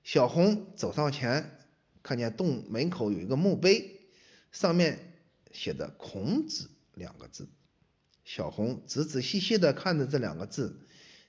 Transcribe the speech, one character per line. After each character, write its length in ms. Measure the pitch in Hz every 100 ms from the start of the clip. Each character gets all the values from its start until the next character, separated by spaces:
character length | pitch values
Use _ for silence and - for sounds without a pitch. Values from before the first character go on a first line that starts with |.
小 240 | - 151 123
红 440 | 165 190 208 - -
走 160 | -
上 180 | - 147
前， 460 | 139 123 139 - - _ _ _ _
看 160 | - 123
见 160 | 117
洞 300 | - 180 123 -
门 200 | 113 165
口 220 | 175 107
有 80 | 95
一 60 | 92
个 100 | 135
墓 220 | 196 143
碑， 420 | 175 208 - - _ _ _ - _
上 200 | - 185
面 460 | 175 165 110 - - _ _ _
写 220 | - -
着 160 | 69 71 -
“孔 480 | - - 110 262 311
子” 220 | - - - _ -
两 220 | 87 -
个 100 | -
字。 220 | - - _ _ _ _ _ _ _
小 260 | - - 76
红 340 | - 110 123 -
仔 160 | 131
仔 180 | 151 135
细 200 | 123 202
细 160 | 185 220
地 160 | 165
看 260 | - 190 160
着 80 | 135
这 100 | 143
两 200 | 107 78
个 100 | 98
字， 320 | - 107 - - - - -